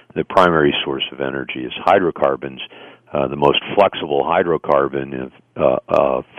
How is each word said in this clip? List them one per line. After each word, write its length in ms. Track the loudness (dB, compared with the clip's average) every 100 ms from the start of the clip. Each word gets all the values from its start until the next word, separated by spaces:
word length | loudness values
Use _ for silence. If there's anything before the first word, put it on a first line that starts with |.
| _
the 100 | -8
primary 500 | 0 4 4 6 2 2
source 200 | -4 -6 -8
of 80 | -6
energy 400 | -6 -6 -8 -8
is 120 | -10 -2
hydrocarbons. 760 | 2 4 2 0 0 -2 -8 -12 -16 -18 -20 -20 _
Uh, 160 | -4 -4
the 80 | 0
most 240 | 2 2 -2
flexible 500 | 2 2 0 -2 -2
hydrocarbon, 1040 | 0 0 2 -2 2 2 2 -4 -8 -8 -10 -14 _ -2
uh, 200 | 0 0 0
uh, 340 | 0 2 -2 -6